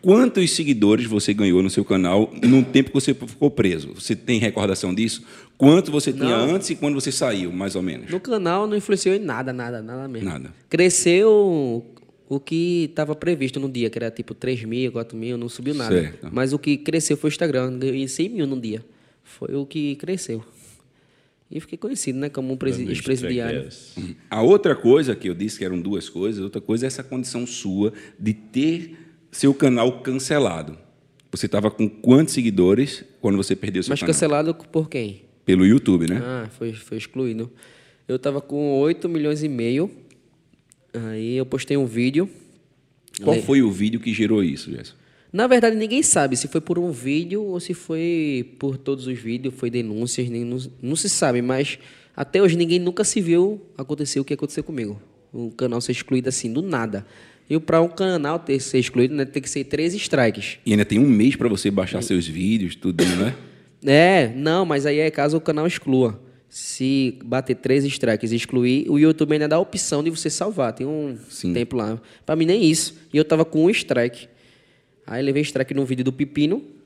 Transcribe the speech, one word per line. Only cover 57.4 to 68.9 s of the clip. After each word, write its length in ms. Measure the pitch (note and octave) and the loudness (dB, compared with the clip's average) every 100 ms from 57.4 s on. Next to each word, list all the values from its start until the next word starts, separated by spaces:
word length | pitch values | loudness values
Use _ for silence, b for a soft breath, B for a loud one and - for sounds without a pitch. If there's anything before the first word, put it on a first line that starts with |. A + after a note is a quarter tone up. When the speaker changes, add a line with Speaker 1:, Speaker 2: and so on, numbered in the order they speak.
| b | b
Speaker 2:
E 100 | D#3 | -4
pra 220 | D#3+ E3 | 2 2
um 60 | E3+ | 2
canal 480 | E3+ F#3+ F3+ C#3+ E3+ | 0 -2 0 -2 -4
ter, 220 | E3 C3+ | -2 -2
ser 180 | B2+ B2+ | 0 -2
excluído, 380 | B2 B2 B2+ D3 | 0 2 2 2
né, 100 | C3+ | -4
tem 160 | C#3+ | -6
que 80 | B2+ | -6
ser 140 | C#3+ | -8
três 320 | C3+ C#3+ E3 G3+ | -6 -2 -2 -2
strikes. 640 | - C#3 A#2 G2+ - - - | -2 2 2 0 -10 -8 2
Speaker 1:
E 60 | |
ainda 140 | G#2 G#2 | 2 4
tem 140 | G#2 | 4
um 100 | C#3+ | 6
mês 260 | A2 A#2+ C3+ | 6 4 4
pra 140 | B2 | 0
você 220 | G2 G#2 | 0 0
baixar 320 | G2 F#2 F#2 | 0 -2 -4
seus 240 | - F#2 E2 | 0 0 0
vídeos, 480 | D#2 F#2 A2+ F2+ - | -4 0 0 -2 -4
tudinho, 400 | F#2+ E2 F2 F2+ | -4 0 0 2
né? 180 | G#2+ B2+ B B B _ | -2 -4 B B B _
Speaker 2:
É, 480 | C#3 C#3+ F3 F#3+ A#2+ B2 | 4 6 6 4 2 -2
não, 300 | D3+ E3+ F3+ | -2 0 0
mas 200 | C#3+ C#3+ | 0 0
aí 140 | D3 | 0
é 100 | D#3 | 0
caso 260 | D3+ C#3+ D#3 | 0 0 0
o 40 | |
canal 240 | D#3 D3+ E3 | -2 -2 -2
exclua. 560 | - - C3 B2 G2+ b b b | -4 0 2 2 0 b b b
Se 720 | - - - C3 C3+ C3 - A#2 | -16 -12 -4 0 2 0 -4 -4
bater 300 | C3 B2+ C3 | -4 -2 -4
três 280 | - C#3 | 2 2
strikes 480 | C#3 C3+ A#2+ G#2+ A2+ | 2 -2 0 0 0
e 40 | A#2 | -2
excluir, 500 | - B2+ B2 C3+ | 0 0 2 2
o 120 | - | 2